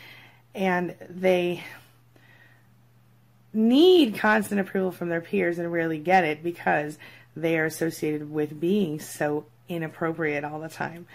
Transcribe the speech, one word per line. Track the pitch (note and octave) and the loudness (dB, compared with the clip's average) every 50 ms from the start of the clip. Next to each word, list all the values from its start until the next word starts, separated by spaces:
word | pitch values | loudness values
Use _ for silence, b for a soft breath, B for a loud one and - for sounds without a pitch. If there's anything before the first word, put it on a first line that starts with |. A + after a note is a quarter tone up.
| B B B B B B B B B _ - | B B B B B B B B B _ -6
and | A3 F#3+ F#3 F3+ F3+ F3+ E3+ - - - - | -2 0 0 0 0 -2 -4 -8 -12 -16 -16
they | F3 F3+ F#3 F#3 F#3 F3+ F3 F3 F3 E3+ B B B B B B B B B _ b b b b b b b b b b b b b b _ _ _ _ _ _ _ _ _ _ _ _ _ _ - | -6 0 2 2 4 4 2 0 -2 -6 B B B B B B B B B _ b b b b b b b b b b b b b b _ _ _ _ _ _ _ _ _ _ _ _ _ _ 0
need | G#3+ A3 A3+ B3 C#4+ E4+ F#4 F#4 F4 C#4+ A3 G3+ | 2 4 6 6 8 8 8 8 8 6 4 2
constant | - - G#3+ G#3+ A3 G3 - G#3 G3+ | 0 2 4 4 4 2 0 -2 -2
approval | F#3+ - - G3 F#3+ F#3 F3 | -2 -2 -2 -2 -2 -2 -4
from | - F3 E3+ | -4 -4 -4
their | E3+ E3+ | -4 -4
peers | E3+ - - G3 F3+ E3+ E3+ F3 | -4 -2 0 0 0 0 0 -2
and | E3+ E3+ E3+ | -4 -2 -2
rarely | E3+ E3 E3 D#3+ D3+ | -2 -2 -2 -2 -2
get | D3+ F3 F#3 F#3+ F3 | 2 4 4 4 4
it | D3+ D3+ D3+ | 4 0 -2
because | E3 E3+ E3+ - - F#3 - D3+ D3+ D3+ D3+ - B B B B B B - | -4 -6 -6 -2 0 0 2 0 0 -4 -8 -12 B B B B B B -8
they | D#3 D#3+ E3 E3 | -4 -2 0 2
are | D#3+ D#3 | 2 0
associated | D#3+ D#3+ - E3 E3 D#3+ - D#3+ D3+ D3+ D3+ D3+ D3 | -2 -2 -2 -4 -4 -4 -2 -4 -2 -2 -4 -6 -6
with | D3+ D#3 D3+ D3 D#3 | -4 -2 -2 -4 -4
being | D3 E3 F3 G3+ G#3+ F#3+ D#3 D3+ D#3 | -2 0 0 2 2 0 -2 -4 -6
so | - - - - - D3 D3 D3+ - - _ _ _ | -10 -10 -6 -4 -2 -2 -2 -4 -6 -10 _ _ _
inappropriate | - F3 E3+ D#3+ D#3+ - - E3+ D#3+ D#3+ D#3+ E3 D3+ D3 C#3+ D3 | -8 -8 -6 -6 -6 -6 -4 -4 -4 -2 -2 -2 -2 -2 -4 -6
all | D3 D3+ D#3 | -8 -8 -10
the | D#3 D#3+ | -12 -10
time. | - - C#3 D3 E3 E3+ F3 B | -10 -8 -8 -8 -10 -12 -18 B